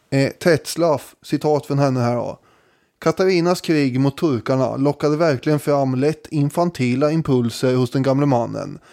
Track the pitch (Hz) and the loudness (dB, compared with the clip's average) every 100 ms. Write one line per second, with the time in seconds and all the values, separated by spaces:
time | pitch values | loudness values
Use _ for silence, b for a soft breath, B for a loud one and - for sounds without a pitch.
0 | b 139 135 - 180 151 - - 165 139 | b -2 0 0 2 2 0 -2 0 0
1 | - - - 147 151 147 - 139 143 127 | -4 -20 -6 -4 0 -2 0 0 0 0
2 | 120 120 98 - b b b b b b | 0 -2 -6 -10 b b b b b b
3 | 165 156 190 180 170 175 - 156 139 127 | -2 0 2 2 2 0 0 0 2 2
4 | 139 - 165 120 - 131 120 117 143 143 | 0 0 -2 -2 0 0 0 0 -2 0
5 | 147 151 165 127 156 147 - 143 135 127 | 0 0 0 0 0 -2 0 0 0 0
6 | 143 160 - 156 143 - 175 - 123 127 | -2 -2 -4 -2 0 0 -2 0 -2 0
7 | 147 160 147 127 117 - 127 127 123 139 | 0 0 2 2 0 0 0 2 0 0
8 | 135 135 143 123 110 104 95 95 B | 0 2 2 2 0 -6 -10 -14 B